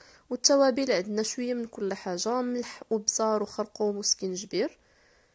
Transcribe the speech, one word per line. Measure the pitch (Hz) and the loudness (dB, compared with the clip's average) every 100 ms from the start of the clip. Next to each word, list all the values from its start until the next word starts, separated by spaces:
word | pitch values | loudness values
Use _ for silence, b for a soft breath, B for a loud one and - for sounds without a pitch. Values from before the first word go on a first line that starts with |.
| B B B | B B B
والتوابل | 247 - 277 269 247 269 | 2 4 6 6 4 2
عندنا | 190 196 214 | 2 2 -2
شويه | 214 - 247 | -2 -2 -4
من | 247 226 | -4 -6
كل | - 196 | -4 -4
حاجه، | 190 196 175 214 247 | -4 -4 -4 -2 0
ملح | 247 247 233 - - | 0 -4 -6 -10 -4
وبزار | 220 208 - 220 214 | -2 0 0 2 0
وخرقوم | 202 - 208 - 208 202 | -2 -6 -6 -2 -2 0
وسكينجبير. | 208 - 190 185 202 180 277 - b b b b b | -2 -2 -2 -6 -4 -2 -2 -6 b b b b b